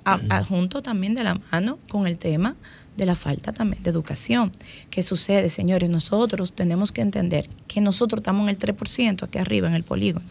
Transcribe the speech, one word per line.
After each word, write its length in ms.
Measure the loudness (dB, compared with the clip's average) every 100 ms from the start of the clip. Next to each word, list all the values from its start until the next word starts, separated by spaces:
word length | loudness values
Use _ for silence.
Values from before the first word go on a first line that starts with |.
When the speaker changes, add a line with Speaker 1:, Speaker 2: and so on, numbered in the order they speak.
Speaker 1:
a-, 120 | 2 0
Speaker 2:
Ujú. 100 | 2
Speaker 1:
adjunto 540 | 0 2 0 0 -2
también 340 | -4 -2 0 0
de 80 |
la 160 | 0 -2 -2
mano 280 | -2 0 -4 -4
con 180 | -2 0
el 120 | 0
tema 360 | 0 0 0 -2 -12 -20 -14 -2
de 100 | 0
la 80 |
falta 380 | 0 0 -4 -4
también 280 | -2 -2 -2
de 60 | -2
educación. 640 | -2 -2 -6 0 2 2 -2 -16 -20 -8
¿Qué 120 | -4
sucede, 460 | -2 0 2 2 2
señores? 380 | 0 2 2 2
Nosotros 640 | 0 2 2 2 0 -4
tenemos 380 | -2 0 2 0
que 100 | 0
entender 480 | -2 0 0 0 -2 -10 -8
que 120 | 0
nosotros 400 | 2 2 0 0
estamos 220 | 0 0
en 40 | 2
el 80 | 0
tres 160 | -2
por 140 | -4 -4
ciento 360 | 0 2 0
aquí 140 | -2 -2
arriba 300 | 0 2 2
en 60 |
el 100 | 2
polígono. 420 | 0 0 0 0 -6